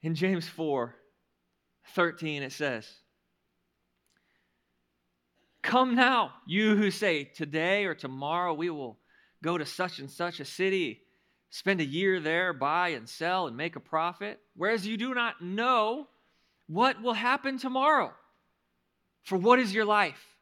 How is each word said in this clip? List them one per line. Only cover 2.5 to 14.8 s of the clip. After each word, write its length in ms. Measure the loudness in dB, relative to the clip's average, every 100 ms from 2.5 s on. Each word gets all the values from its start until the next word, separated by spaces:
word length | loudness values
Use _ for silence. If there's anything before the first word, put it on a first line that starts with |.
says, 340 | -4 -2 -2 -8 -20 _ _ _ _ _ _ _ _ _ _ _ _ _ _ _ _ _ _ _ _ _ _ _ _ _ _
"Come 320 | 2 4 4
now, 380 | 4 4 4 0 -4 -4
you 300 | 2 4 4
who 140 | 4
say, 340 | 2 0 0
'Today 600 | -4 -8 -6 -2 0 2
or 100 | 0
tomorrow 580 | -4 -8 -8 -4 -2 0
we 180 | -2 -2
will 280 | -4 -10 -12 _ _ _ _
go 140 | -4 -2
to 100 | -4
such 320 | -4 -6 -6
and 120 | -14
such 300 | -6 -6 -6
a 40 |
city, 580 | -12 -4 0 0 -2 -6 _ _ _ _ _
spend 300 | -6 -2 0
a 40 |
year 360 | 0 0 2 2
there, 340 | 2 0 0
buy 340 | -2 0 0 0
and 180 | -2 -10
sell 380 | -6 -2 0 -2
and 100 | -4
make 200 | -6 -6
a 40 |
profit,' 600 | -4 -2 -2 -4 -12 -12 _ -4
whereas 300 | -2 0